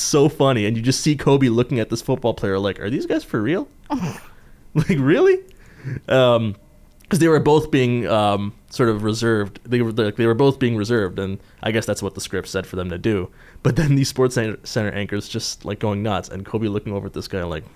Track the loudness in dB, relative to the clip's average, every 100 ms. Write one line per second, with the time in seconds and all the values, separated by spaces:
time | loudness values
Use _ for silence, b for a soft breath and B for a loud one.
0 | 0 4 2 4 2 2 0 0 0 0
1 | 0 0 2 4 4 2 2 -2 -2 -4
2 | -2 -2 -2 -2 -2 0 -2 -4 -4 -4
3 | -2 -4 -2 -2 0 -2 -4 -14 -6 -4
4 | -4 -8 -16 -20 -20 -20 -6 -2 0 2
5 | 4 4 4 4 -2 B B B -12 B
6 | 0 4 4 4 0 -6 -16 -20 -20 -20
7 | -4 2 4 4 4 2 4 2 2 0
8 | 0 2 2 0 -2 -10 -10 0 2 2
9 | -2 0 0 0 -2 -8 -2 0 0 0
10 | -2 2 2 4 2 2 0 0 0 0
11 | 0 -4 -6 -8 b b -4 -2 -2 -4
12 | -6 -8 -8 -8 -6 -6 -6 -8 -6 -4
13 | -2 -2 -4 B B B -2 0 2 2
14 | 2 0 0 0 -4 -6 -6 -4 -4 -4
15 | -6 -6 -6 -8 -8 -8 -10 -6 -4 -4
16 | -2 -4 -6 -12 -8 -4 -2 -4 -6 -8
17 | -8 -10 -8 -6 -6 -8 -12